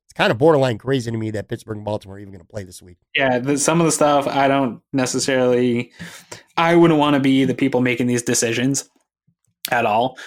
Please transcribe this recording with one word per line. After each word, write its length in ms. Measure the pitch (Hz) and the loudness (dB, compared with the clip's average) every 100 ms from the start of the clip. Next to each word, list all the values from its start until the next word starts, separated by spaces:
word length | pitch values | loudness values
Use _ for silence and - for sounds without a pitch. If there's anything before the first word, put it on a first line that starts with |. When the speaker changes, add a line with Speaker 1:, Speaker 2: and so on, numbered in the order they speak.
| _ | _
Speaker 1:
it's 80 | |
kind 180 | - 190 | -2 0
of 60 | 110 | 2
borderline 400 | 156 147 131 107 | 4 4 2 -2
crazy 320 | 123 135 113 | -2 -4 -2
to 80 | 113 | -6
me 140 | 110 | -6
that 160 | 107 95 | -6 -8
Pittsburgh 300 | 117 - 107 | -10 -10 -10
and 80 | 104 | -6
Baltimore 320 | 104 98 98 | -8 -8 -18
are 20 | |
even 120 | 101 | -18
gonna 120 | 95 | -20
play 200 | - 107 | -16 -14
this 200 | 90 - | -14 -18
week. 140 | 90 87 _ 147 | -20 -20 _ -2
Speaker 2:
Yeah, 240 | 135 123 | 0 0
the, 180 | 131 143 | -2 0
some 240 | 160 165 | 2 2
of 40 | 160 | 2
the 60 | |
stuff 360 | 147 147 143 135 | 2 2 2 0
I 200 | 139 139 | 0 2
don't 340 | 139 127 - _ | 2 -2 -6 _
necessarily, 1000 | 135 123 131 139 131 127 123 123 120 - - 170 - - - _ - | -4 -2 -2 -2 0 2 2 0 -2 -6 -12 -18 -18 -20 -20 _ -2
I 200 | 165 170 | 2 6
wouldn't 240 | 170 156 | 6 4
wanna 200 | 147 143 | 2 2
be 260 | 135 135 127 | 2 2 2
the 100 | 123 | 0
people 260 | 135 127 | 0 0
making 240 | 127 120 123 | 0 0 0
these 160 | 120 | -2
decisions 640 | 127 123 117 117 131 135 - _ _ _ _ _ _ _ - | -2 -2 -2 0 -2 -2 -6 _ _ _ _ _ _ _ -4
at 160 | 123 113 | -2 0
all. 320 | 107 127 - | 0 -2 -4